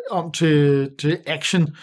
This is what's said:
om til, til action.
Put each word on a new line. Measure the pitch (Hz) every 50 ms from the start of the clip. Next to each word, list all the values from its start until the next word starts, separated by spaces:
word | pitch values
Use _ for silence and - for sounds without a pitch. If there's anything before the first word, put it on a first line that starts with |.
| 494 539
om | 214 175 165 170
til, | 147 - 170 160 151 147 147 143 139 139 139 139 139 -
til | - 147 165 - - 143
action. | 160 151 - - - 180 160 151 - -